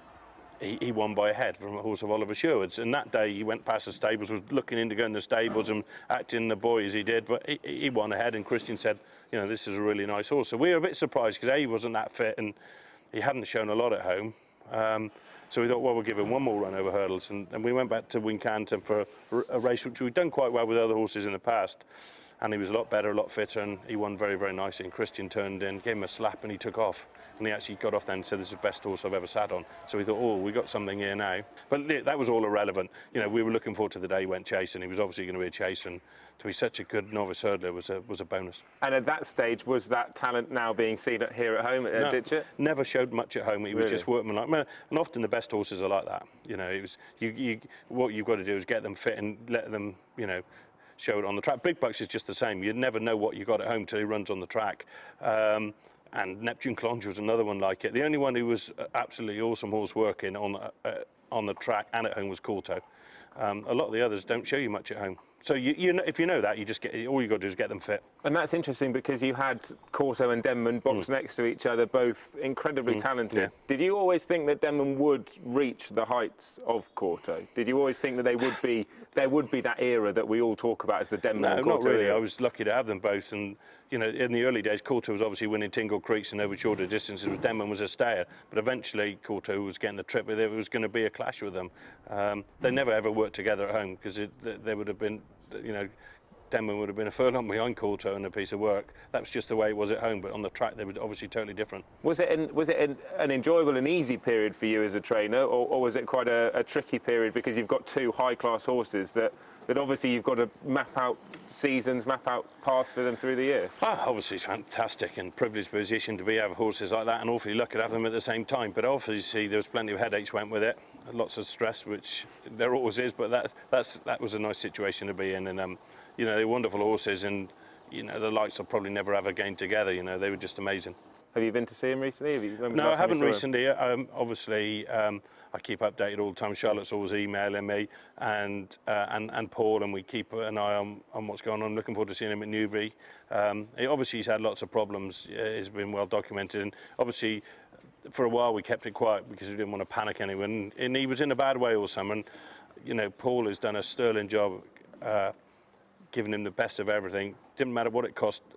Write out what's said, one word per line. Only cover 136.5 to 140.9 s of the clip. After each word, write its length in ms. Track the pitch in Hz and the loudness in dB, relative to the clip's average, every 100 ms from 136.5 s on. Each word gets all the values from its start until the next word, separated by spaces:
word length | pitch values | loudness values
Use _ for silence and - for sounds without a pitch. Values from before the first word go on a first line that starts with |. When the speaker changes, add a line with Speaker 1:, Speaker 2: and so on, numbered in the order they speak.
Speaker 1:
Charlotte's 380 | 101 110 104 95 | 0 0 0 -2
always 200 | 107 98 | -4 -2
emailing 540 | 104 101 101 101 101 101 | 0 0 0 0 -2 -2
me, 220 | 104 104 - - - | -2 -2 -8 -20 -6
and, 600 | 117 107 101 101 95 - - | -2 -2 -2 -4 -8 -8 -2
uh, 200 | 104 101 | 0 0
and, 240 | 107 110 | -2 -4
and 180 | 123 113 | -6 -4
Paul, 320 | - 110 110 | 0 4 4
and 100 | 101 | 2
we 120 | 98 | -4
keep 280 | 95 120 98 | -6 -6 -6
an 240 | 113 110 104 | -4 -4 0
eye 200 | 104 104 | 0 0
on, 240 | 101 | -2